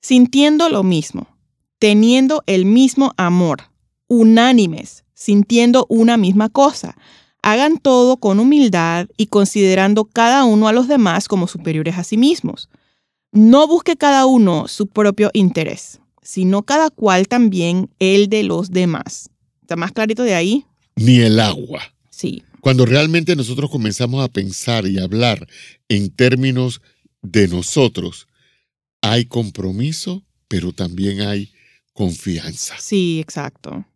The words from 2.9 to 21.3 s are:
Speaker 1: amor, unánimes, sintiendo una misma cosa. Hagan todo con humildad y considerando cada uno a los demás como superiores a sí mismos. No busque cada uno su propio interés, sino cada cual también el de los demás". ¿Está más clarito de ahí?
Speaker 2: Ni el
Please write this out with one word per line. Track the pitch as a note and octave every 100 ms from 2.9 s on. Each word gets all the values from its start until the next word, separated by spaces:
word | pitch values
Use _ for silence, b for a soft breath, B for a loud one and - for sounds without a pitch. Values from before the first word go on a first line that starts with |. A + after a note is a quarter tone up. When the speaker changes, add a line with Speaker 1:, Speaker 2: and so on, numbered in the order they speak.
| C4+ C4+ -
Speaker 1:
amor, | F3 F3 E3+ C#3 - _ _ _ _ A#3+
unánimes, | A3 A3+ A#3+ B3 F#3 D#3 - - _
sintiendo | _ - G3+ G3+ A#3 A#3+ B3+ -
una | A3+ A3+ A#3
misma | F#3 G3 A3
cosa. | A#3+ C#4 - E3 - b b b b
Hagan | - A3 D4 D#4+
todo | C#4 B3+ B3 B3+
con | G#3 G3
humildad | B3 D4 B3 F3+ E3 E3+ F3 -
y | G#3+
considerando | G#3 G3 G#3+ F#3+ F#3 F#3+ G#3 G#3+
cada | - A#3 C4+ B3+
uno | G#3+ G#3+
a |
los | A3+ B3+
demás | D4 G3+ E3+ -
como | G3 F3+
superiores | E3+ E3 D#3 D#3 F3+
a | F3
sí | G#3+
mismos. | C4+ E4+ - - - _ _ _ _ _ _
No | G#3 A3 C4 D4+
busque | E4+ - D#4+
cada | D4 C#4 C4
uno | B3+ G3+ D#3+ -
su | - G3+
propio | - G#3 G3+ G#3
interés, | G#3+ F#3 E3 D#3 - - - _ _
sino | - - F#3 G3
cada | G#3 C#4+ D#4
cual | _ G#3+ F#3 F#3+
también | B3 A3+ F#3+ E3+ F3+ F#3 _
el | F#3+ G3+ G#3
de | G#3+
los | G3+ E3 F3+
demás". | F#3 F3+ D#3+ - - - _ _ _
¿Está | _ E3+
más | F3
clarito | - A3 A3+
de | B3 F3+
ahí? | F3 B3+ - _ _ -
Speaker 2:
Ni | A2+ B2
el | A2+